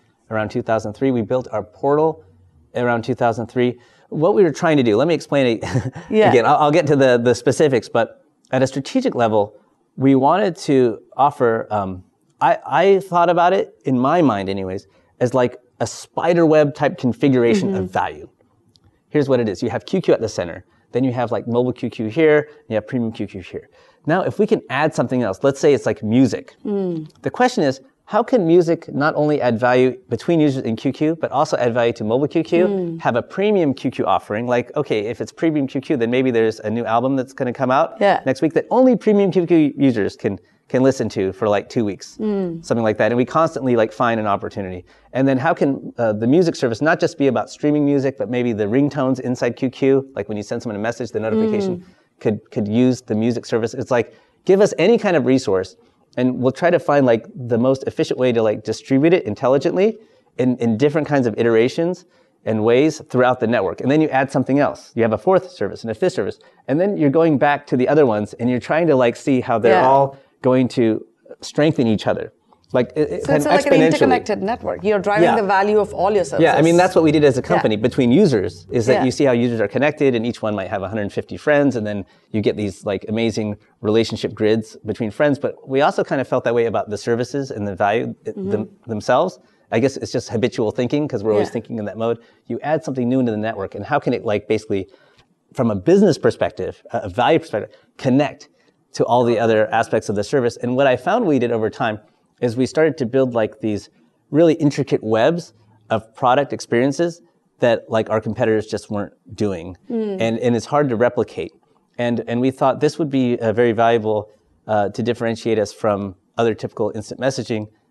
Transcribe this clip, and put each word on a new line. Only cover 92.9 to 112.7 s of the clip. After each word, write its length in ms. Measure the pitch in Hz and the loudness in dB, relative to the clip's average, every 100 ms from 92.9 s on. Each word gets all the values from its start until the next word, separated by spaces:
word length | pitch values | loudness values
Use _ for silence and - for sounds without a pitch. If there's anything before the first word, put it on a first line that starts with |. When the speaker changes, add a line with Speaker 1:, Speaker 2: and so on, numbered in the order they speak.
| 131 120 | -4 -2
Speaker 1:
new 120 | 131 | 0
into 120 | 120 | 0
the 60 | 107 | -2
network, 380 | 110 110 95 110 | -4 -6 -8 -10
and 100 | 101 | -4
how 140 | 147 | -4
can 140 | 147 | -2
it, 120 | 120 113 | -4 -2
like, 220 | 104 - | -4 -2
basically, 400 | 110 - 98 92 _ _ _ _ _ _ | -4 -2 -6 -6 _ _ _ _ _ _
from 160 | - 117 | -4 -2
a 60 | 104 | -2
business 420 | 156 196 202 131 | 2 4 4 4
perspective, 640 | 120 - 87 - 87 - - | 0 0 -4 -4 -10 -10 -8
a, 100 | 113 | -8
a 60 | 101 | -6
value 280 | 92 123 165 | -2 2 2
perspective, 320 | - 107 - - _ - | 0 -8 -8 -14 _ -8
connect 500 | 135 131 147 - - _ _ _ _ | 0 0 0 -6 -20 _ _ _ _
to 120 | - - | -4 0
all 180 | 120 | 2
the 140 | 120 113 | 2 2
other 280 | 117 110 107 | 2 2 2
aspects 380 | 113 113 113 - | 0 0 -2 -2
of 60 | 104 | -6
the 80 | |
service? 340 | 101 147 120 - | -2 0 -2 -4
And 180 | 123 127 | -4 0
what 120 | 139 | 2
I 80 | 123 | 0
found 320 | 180 220 202 | 0 -2 0
we 100 | 135 | 0
did 140 | 117 | 0
over 180 | 117 110 | -2 -2
time 300 | - 120 107 _ _ _ - | -4 -6 -6 _ _ _ -6
is 160 | 123 117 | -4 -2
we 80 | 127 | -2
started 320 | - 160 - | 0 0 0
to 80 | 117 | -2
build, 280 | 135 127 | 0 0
like, 280 | 117 107 - | 0 -4 -4
these 280 | 110 101 - _ _ _ - | -6 -6 -8 _ _ _ -4
really 260 | 143 170 151 | 2 4 4
intricate 460 | 156 143 135 143 | 0 -2 -2 -2
webs 520 | 107 110 131 170 - _ _ _ - | 0 2 2 0 -6 _ _ _ -6
of 240 | 113 - | -6 -6
product 380 | - 127 131 143 | -4 2 2 0
experiences 720 | - - 120 135 139 170 170 _ _ _ - | -6 -2 0 0 0 -4 -4 _ _ _ -2
that, 260 | 123 113 - | 0 0 -2
like, 220 | 113 107 | -4 -2
our 100 | 110 | -2
competitors 480 | - 107 117 110 104 | -4 -2 0 0 -2
just 240 | 101 - | -8 -8
weren't 220 | 104 98 _ - | -8 -8 _ -16
doing. 440 | 104 107 90 87 90 - | -6 -4 -4 -10 -16 -10
Speaker 2:
Mm. 280 | 233 214 190 | -6 -6 -4
Speaker 1:
And, 200 | 113 113 | -2 -2
and 160 | 123 117 | 0 -2
it's 100 | - | -2
hard 240 | 147 143 | -2 0
to 80 | 110 | 2
replicate. 560 | 120 120 104 - 82 _ _ _ _ - | 0 0 -4 -6 -12 _ _ _ _ -6
And, 240 | 120 117 117 | -4 -2 -4
and 140 | 120 | -2
we 100 | 131 | -2
thought 300 | 131 135 | 0 0